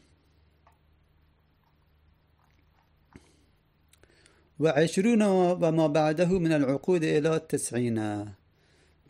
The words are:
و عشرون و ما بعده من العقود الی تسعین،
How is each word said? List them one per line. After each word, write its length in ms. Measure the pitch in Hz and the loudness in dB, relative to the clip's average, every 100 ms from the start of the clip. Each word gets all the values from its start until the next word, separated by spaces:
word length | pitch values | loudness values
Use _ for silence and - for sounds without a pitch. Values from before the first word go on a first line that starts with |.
| _ _ _ _ _ _ _ _ 78 _ _ _ _ _ _ _ _ _ _ _ _ _ _ _ _ _ _ _ _ _ _ - _ _ _ _ _ _ _ _ _ _ _ _ _ - | _ _ _ _ _ _ _ _ _ _ _ _ _ _ _ _ _ _ _ _ _ _ _ _ _ _ _ _ _ _ _ -20 _ _ _ _ _ _ _ _ _ _ _ _ _ -4
و 80 | 156 | 0
عشرون 540 | 160 165 190 214 233 | 2 0 0 2 2
و 500 | 208 185 175 180 170 | 2 2 2 2 0
ما 160 | 160 160 | 2 2
بعده 500 | 156 156 156 175 185 | 2 0 0 0 0
من 140 | 160 | 0
العقود 520 | 156 131 139 - 180 156 | 0 0 -2 -2 -2 0
الی 340 | 156 151 160 | 0 0 -2
تسعین، 880 | - 147 - 120 120 110 107 104 104 98 _ _ _ _ _ _ - | -4 -6 -4 -4 -2 -2 -4 -6 -10 -16 _ _ _ _ _ _ -4